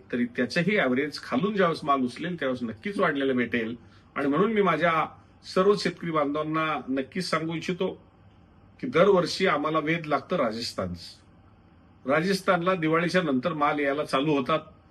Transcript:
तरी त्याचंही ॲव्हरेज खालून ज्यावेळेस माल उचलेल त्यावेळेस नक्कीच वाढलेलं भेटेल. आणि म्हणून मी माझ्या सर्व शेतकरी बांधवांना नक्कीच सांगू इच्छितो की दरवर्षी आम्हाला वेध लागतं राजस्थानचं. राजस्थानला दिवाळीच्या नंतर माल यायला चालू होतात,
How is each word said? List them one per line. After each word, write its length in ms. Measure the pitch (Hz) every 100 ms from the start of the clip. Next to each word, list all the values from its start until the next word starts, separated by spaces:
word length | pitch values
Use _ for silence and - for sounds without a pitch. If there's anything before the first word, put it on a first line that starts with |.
| -
तरी 120 | 123 120 -
त्याचंही 400 | 120 175 170 208
ॲव्हरेज 440 | 135 127 147 -
खालून 320 | - 131 202 214
ज्यावेळेस 280 | 175 151
माल 160 | 147 139
उचलेल 380 | 123 - 160 180
त्यावेळेस 240 | 135 123
नक्कीच 360 | 117 104 202 196
वाढलेलं 360 | 180 143 135 123
भेटेल. 380 | 113 120 113 - - - - -
आणि 100 | 143
म्हणून 260 | 147 214
मी 100 | 214
माझ्या 300 | 180 156 170 160 151 - - - -
सर्व 280 | - 196 208
शेतकरी 340 | 190 170 170
बांधवांना 560 | 156 139 147 156 160 156 147 -
नक्कीच 380 | 135 131 190 175
सांगू 240 | 160 160
इच्छितो 380 | 165 160 175 185 - - _ - - - - - -
की 40 | 135
दरवर्षी 600 | 151 196 190 156 - 185
आम्हाला 320 | 151 151 156
वेध 280 | 147 165 151
लागतं 300 | 139 - 180
राजस्थानचं. 1700 | 120 110 120 - 92 87 - - - - - - - - - - 127
राजस्थानला 640 | 151 180 190 - 180 175
दिवाळीच्या 480 | 190 156 160 170 185
नंतर 300 | 165 131 127
माल 260 | 151 147 147
यायला 260 | 143 143
चालू 320 | 143 135 151 143
होतात, 240 | 131 156 - - -